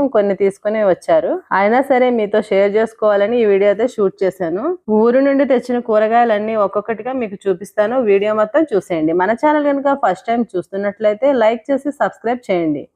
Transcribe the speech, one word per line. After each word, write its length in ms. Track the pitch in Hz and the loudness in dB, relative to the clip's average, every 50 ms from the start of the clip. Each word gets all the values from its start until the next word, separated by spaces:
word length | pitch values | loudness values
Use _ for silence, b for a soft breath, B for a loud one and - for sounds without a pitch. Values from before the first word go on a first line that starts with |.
| 285 262 | 0 0
కొన్ని 260 | - 214 202 202 190 | 0 0 0 0 0
తీసుకుని 440 | - 202 196 190 - - 208 220 220 214 | 0 0 -2 -2 -2 -6 -4 -2 0 0
వచ్చారు. 480 | 190 165 - - - 165 156 165 208 320 370 - - | 0 0 0 0 0 2 2 2 0 -4 -6 -4 -4
అయినా 260 | - 190 202 208 233 262 | -2 0 2 2 2 2
సరే 240 | 254 269 247 247 254 247 | 2 2 2 2 2 2
మీతో 300 | 240 226 208 196 214 214 | 0 0 0 0 0 -2
షేర్ 300 | 214 - 196 190 202 202 | 0 0 2 2 2 2
చేసుకోవాలని 640 | 196 220 220 220 - - 220 214 202 202 202 214 240 247 | 2 0 -2 -2 -4 -2 0 0 2 2 0 0 0 2
ఈ 60 | 220 | 2
వీడియో 260 | 208 196 190 202 208 | 2 2 4 2 2
అయితే 140 | 202 202 240 254 | 2 0 -2 -2
షూట్ 280 | - - 202 190 - - | -2 0 -2 -2 -2 -2
చేశాను. 440 | 190 180 180 - 180 165 170 202 262 339 370 - _ 214 | -4 -4 -2 -4 -4 -4 -4 -4 -4 -6 -6 -6 _ -2
ఊరు 300 | 214 214 220 233 240 269 | 0 2 2 2 2 2
నుండి 240 | 277 277 277 269 285 | 2 2 2 0 0
తెచ్చిన 340 | 247 269 247 247 - 247 240 | 0 0 -2 -2 -2 -6 -4
కూరగాయలన్నీ 760 | 240 - 214 214 220 214 233 240 240 233 208 208 214 220 226 | -2 0 0 0 2 2 2 2 2 2 0 -2 -2 -2 -2
ఒక్కొక్కటిగా 560 | 214 202 190 - 208 202 - 226 208 220 254 | -2 -2 -2 -2 -4 -4 -6 -6 -8 -8 -8
మీకు 260 | 262 262 233 190 202 - | -6 -6 -6 -6 -8 -6
చూపిస్తాను. 560 | - 196 185 170 - - - 214 208 214 247 269 | -4 -4 -4 -4 -6 -8 -4 -2 -2 0 0 0
వీడియో 300 | 240 208 196 196 208 214 214 | 2 2 2 2 2 0 0
మొత్తం 300 | 214 214 214 - 311 320 | 0 -2 0 0 0 0
చూసేయండి. 480 | - 220 185 - - 175 160 156 160 | 0 0 -2 -2 -2 -2 -2 0 0
మన 180 | 165 180 180 202 | 0 0 0 0
ఛానల్ 360 | - - 302 302 302 302 294 294 | 0 0 0 0 2 2 0 0
కనుక 280 | 277 277 269 285 269 277 | -2 0 0 -2 0 0
ఫస్ట్ 280 | - 190 180 - - 226 | 0 -2 -2 -2 -4 -4
టైమ్ 160 | 233 240 220 - | -2 -2 -2 -4
చూస్తున్నట్లయితే 760 | - 180 - _ 196 196 202 202 196 - 214 208 208 208 262 294 | -6 -8 -6 _ -6 -6 -6 -6 -4 -2 0 -2 0 0 0 0
లైక్ 320 | 277 240 220 220 240 233 - | 2 2 2 2 0 0 -2
చేసి 260 | - 277 269 277 294 | -4 -4 -2 -4 -4
సబ్స్క్రైబ్ 500 | 277 - 214 190 - - - 226 247 247 - | -4 -2 -4 -4 -4 -6 -6 -6 -6 -4 -4
చేయండి. 400 | - 190 175 165 156 147 135 - - _ | -4 -2 -2 0 -2 -4 -4 -8 -12 _